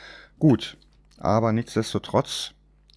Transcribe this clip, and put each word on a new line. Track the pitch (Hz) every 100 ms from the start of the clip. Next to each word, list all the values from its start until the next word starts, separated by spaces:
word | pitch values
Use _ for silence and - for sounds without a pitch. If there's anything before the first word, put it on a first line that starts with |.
| - - - _
Gut. | 160 110 - - _ _ _ -
Aber | - 107 113
nichtsdestotrotz | 110 - - 113 101 - 113 - - - - _ _ _